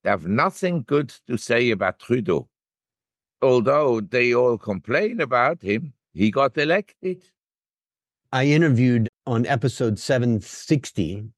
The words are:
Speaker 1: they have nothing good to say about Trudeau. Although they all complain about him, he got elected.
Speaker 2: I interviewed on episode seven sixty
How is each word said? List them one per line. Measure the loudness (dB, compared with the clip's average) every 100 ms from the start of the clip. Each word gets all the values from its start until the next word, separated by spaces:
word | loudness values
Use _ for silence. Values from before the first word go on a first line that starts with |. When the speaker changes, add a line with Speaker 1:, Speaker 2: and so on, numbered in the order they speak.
Speaker 1:
they | -2
have | -2 -2
nothing | 0 -2 -2 -4 -4 -2
good | -2 -2 -12 -8
to | -8
say | -2 0 2
about | 0 -2 -4
Trudeau. | -2 -2 0 -2 -4 _ _ _ _ _ _ _ _ _
Although | 2 2 2 2 2 -2
they | -2 0 2
all | 2 2 0
complain | -4 -8 -4 -2 -2 -4
about | -2 0 0 -2
him, | -2 -4 -4 _ _
he | -2 0
got | 2 0 0
elected. | 0 0 -2 _ -8 -8 _ _ _ _ _ _ _ _ _ _ _
Speaker 2:
I | 0 2
interviewed | 4 4 4 4 2 0 _ -4
on | -2 0
episode | 0 -2 -2 -2 -2
seven | 0 0 2 -2
sixty | -4 -18 -2 -2 -2 -6 -6 -6 -14